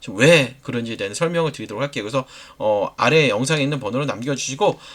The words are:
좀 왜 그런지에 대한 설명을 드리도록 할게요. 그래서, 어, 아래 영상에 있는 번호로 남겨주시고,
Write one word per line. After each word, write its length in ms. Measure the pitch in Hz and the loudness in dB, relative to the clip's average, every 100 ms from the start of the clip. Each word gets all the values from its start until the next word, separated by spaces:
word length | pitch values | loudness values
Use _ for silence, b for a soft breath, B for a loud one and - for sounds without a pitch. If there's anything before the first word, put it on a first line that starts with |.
좀 160 | - 98 | -8 2
왜 400 | 139 170 123 - | 6 6 4 -6
그런지에 340 | - 120 113 104 | -8 -6 -6 -6
대한 180 | 98 | -6
설명을 380 | 101 170 170 160 | -2 -2 0 -2
드리도록 300 | 139 107 107 | -4 -8 -6
할게요. 220 | 139 135 | -6 -6
그래서, 220 | 104 135 131 B B B | -4 -4 -4 B B B
어, 360 | 107 104 - - | 0 2 0 0
아래 320 | 120 156 143 | 2 4 4
영상에 340 | 104 135 156 | 2 0 0
있는 180 | 139 147 | 0 -2
번호로 240 | 104 123 | -4 -4
남겨주시고, 760 | 143 104 123 135 - 135 139 127 B | -4 -4 -4 -4 -6 0 0 0 B